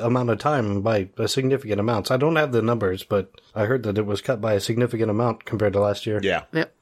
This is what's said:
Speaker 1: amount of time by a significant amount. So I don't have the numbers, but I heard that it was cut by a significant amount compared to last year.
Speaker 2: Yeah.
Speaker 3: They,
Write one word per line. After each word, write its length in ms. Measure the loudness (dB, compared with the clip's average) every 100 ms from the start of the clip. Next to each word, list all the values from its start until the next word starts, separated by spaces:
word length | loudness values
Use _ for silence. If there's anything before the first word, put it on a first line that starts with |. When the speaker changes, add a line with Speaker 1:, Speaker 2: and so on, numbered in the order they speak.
Speaker 1:
amount 260 | 0 2 2
of 80 | 0
time 420 | 0 0 0 0
by 260 | 2 0 0 -4
a 80 | -2
significant 540 | 0 0 0 0 -2
amount. 260 | 0 0 0
So 80 |
I 40 | 0
don't 180 | 2 2
have 160 | 2
the 100 | 2
numbers, 400 | 2 0 0 -4
but 300 | -2 -2 -2 -10 -10
I 100 | -4
heard 180 | 0 0
that 140 | 0 -2
it 80 | -2
was 140 | -2
cut 200 | -2 -2
by 120 | 0
a 80 | 0
significant 500 | 0 0 0 0 0
amount 340 | 0 0 -2
compared 280 | -4 -2 0
to 80 | 2
last 260 | 2 0 -2
year. 140 | -2
Speaker 2:
Yeah. 220 | 0 -2 -2
Speaker 3:
They, 140 | -4 -4 _